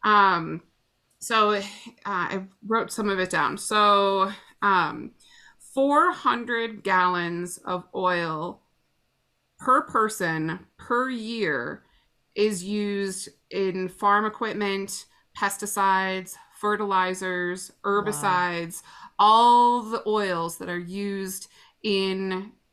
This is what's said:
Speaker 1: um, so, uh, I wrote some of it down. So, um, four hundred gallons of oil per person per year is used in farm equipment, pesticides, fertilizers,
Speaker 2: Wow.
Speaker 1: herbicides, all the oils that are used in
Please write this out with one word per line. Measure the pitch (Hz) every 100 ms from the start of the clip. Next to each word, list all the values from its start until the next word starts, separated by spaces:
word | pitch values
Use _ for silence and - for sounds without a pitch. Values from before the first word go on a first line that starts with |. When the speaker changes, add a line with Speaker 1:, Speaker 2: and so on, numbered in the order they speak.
Speaker 1:
um, | 214 208 196 170 160 160 _ _ _ _ _ -
so, | - 220 208
uh, | 202 202 - 226 -
I | 202 185 - 190 190 _ 202
wrote | 226 -
some | - 208
of | 190
it | 185
down. | 160 143 196
So, | - 214 208 202 196 196 196 202 - -
um, | 202 185 156 - - _ _ - - _ -
four | 269 277 294 349
hundred | - 254 240 240 233 233 208
gallons | 196 185 180 180 175 170 175 -
of | - 180 -
oil | - 185 175 165 156 175 - _ _ _ _ _ _ _ _ _ -
per | 262 277
person | - 233 214 - 170 160 160 175 - _
per | - 240 262
year | 240 220 233 175 135 139 - _ _ _ _ _
is | - 214 185
used | 190 208 202 202 196 190 - _ -
in | 196 190 185 185
farm | - 202 202 214
equipment, | 208 220 202 202 196 196 - - _ _ -
pesticides, | 196 190 208 208 196 190 190 190 180 - - -
fertilizers, | 208 208 202 185 185 185 185 180 180 185 - _
Speaker 2:
Wow. | 202 202
Speaker 1:
herbicides, | 202 208 196 180 180 170 170 - - - - -
all | 208 226 240 240 240 240
the | 220 226 214
oils | 214 196 170 165 -
that | 180
are | 175
used | 175 196 202 196 190 190 - _ _ _
in | 214 196 190 190 190 185 208 - _